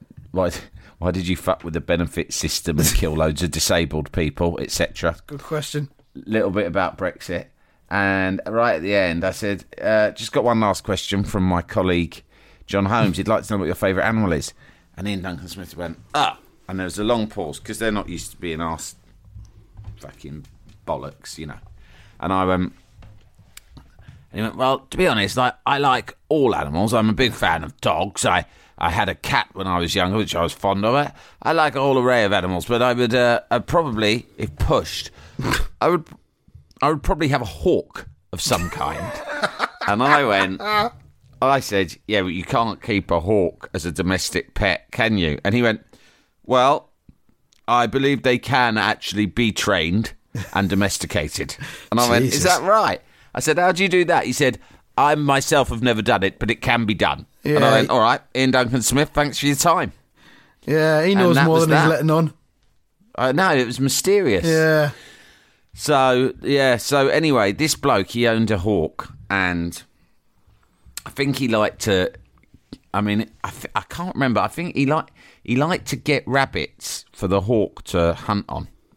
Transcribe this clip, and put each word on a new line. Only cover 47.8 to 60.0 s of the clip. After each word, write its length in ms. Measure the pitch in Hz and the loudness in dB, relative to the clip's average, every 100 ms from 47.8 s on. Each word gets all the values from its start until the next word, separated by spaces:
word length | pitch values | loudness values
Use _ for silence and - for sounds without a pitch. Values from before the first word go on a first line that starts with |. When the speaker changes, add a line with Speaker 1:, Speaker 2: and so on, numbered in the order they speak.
| 117 | 2
Speaker 1:
believe 340 | 135 135 135 | 0 0 2
they 160 | 127 123 | 0 0
can 400 | - 131 120 110 | 2 2 2 2
actually 480 | 101 - - 101 104 | 0 -2 -4 -2 -2
be 260 | - 117 | 0 0
trained 640 | - - 95 82 98 110 - _ 110 98 | 0 0 2 2 0 -2 -8 _ -10 -4
and 160 | - 98 | -2 0
domesticated." 840 | 98 101 - - - 76 - 80 - - - - | 0 0 -2 -4 -4 -4 -6 -10 -10 -14 -14 -4
And 100 | 113 | 0
I 80 | 120 | 2
went, 180 | 120 123 | 4 2
"Is 80 | |
Speaker 2:
Jesus. 100 | 147 | 2
Speaker 1:
that 180 | 180 175 | 2 2
right?" 400 | 175 214 160 92 _ _ - | 4 2 2 -2 _ _ -12
I 60 | - | -6
said, 180 | 156 156 | 0 2
"How 140 | 180 | 2
do 100 | 175 | 2
you 80 | 196 | 2
do 160 | 180 170 | 2 4
that?" 200 | 160 104 | 2 0
He 80 | |
said, 260 | 127 135 110 - - _ - | 0 0 0 -12 -20 _ 2
"I 200 | 143 151 | 2 4
myself 540 | 143 135 - 151 123 | 2 2 4 2 2
have 120 | 117 | 0
never 220 | 127 110 | 2 2
done 180 | 104 104 | 2 2
it, 160 | 95 - | 0 -2
but 140 | - | -4
it 100 | 117 | -2
can 240 | - 120 110 | 0 0 0
be 80 | |
done." 320 | 98 92 71 - _ | 0 0 -2 -8 _
And 140 | - 147 | 0 2
I 120 | 117 | 4
Speaker 2:
Yeah. 20 | |
Speaker 1:
went, 180 | 113 - | 4 4
"All 100 | 123 | 4
right, 200 | 110 139 - 127 | 4 2 -2 0
Ian 160 | 131 | 2
Duncan 320 | 127 123 123 | 2 2 0
Smith, 260 | 107 135 151 - | 0 0 0 0
thanks 240 | 151 151 | -2 0
for 80 | 143 | -2
your 80 | 139 | 2
time." 360 | 175 175 127 - | 2 2 -2 -8